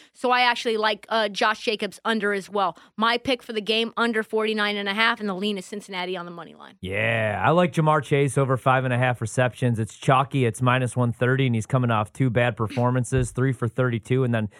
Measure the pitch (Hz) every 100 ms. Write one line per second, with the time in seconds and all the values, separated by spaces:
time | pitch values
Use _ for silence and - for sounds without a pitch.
0 | - _ 247 247 247 240 240 220 214 214
1 | - 220 208 190 220 214 - 214 208 -
2 | 214 220 202 202 180 202 185 - - -
3 | 226 240 269 247 - 220 208 220 226 -
4 | 233 220 220 220 220 214 208 208 202 202
5 | 226 233 214 180 208 196 - 208 - 190
6 | 180 185 175 170 156 73 71 - 92 101
7 | 110 117 107 98 110 165 175 165 156 151
8 | - 143 143 139 131 131 135 131 131 123
9 | 127 120 113 - 127 - 127 110 110 -
10 | - 131 135 143 117 - 127 127 123 -
11 | 120 - 123 131 131 113 - 131 123 110
12 | 104 - 131 113 120 101 110 - 123 127
13 | 120 131 123 - 135 123 117 - 127 117
14 | - 131 127 117 107